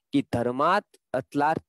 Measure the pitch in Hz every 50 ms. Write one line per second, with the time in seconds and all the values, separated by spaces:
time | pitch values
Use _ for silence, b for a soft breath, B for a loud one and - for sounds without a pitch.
0 | _ _ - 143 127 - - 117 117 120 123 131 147 165 190 208 - _ _ _
1 | _ _ - 131 - - - 143 143 151 165 - -